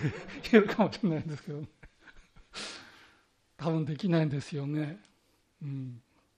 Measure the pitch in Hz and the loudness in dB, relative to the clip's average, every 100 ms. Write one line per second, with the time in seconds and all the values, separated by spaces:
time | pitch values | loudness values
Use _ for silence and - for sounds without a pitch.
0 | 147 - - - - 226 202 - 190 - | -4 -4 -8 -12 6 8 8 4 0 2
1 | 190 156 160 147 - 147 156 - - _ | 0 0 -4 -8 -10 -10 -12 -16 -20 _
2 | - - - - - - - - - - | -20 -20 -20 -20 -18 -12 -12 -14 -18 -20
3 | - _ _ _ _ - 156 165 147 151 | -20 _ _ _ _ -6 -2 0 0 -2
4 | 196 165 156 143 - 147 139 151 147 196 | 2 4 4 0 -4 -6 -4 -2 -4 -8
5 | - _ _ _ _ _ 143 135 131 120 | -18 _ _ _ _ _ -10 -8 -8 -12
6 | - _ _ | -18 _ _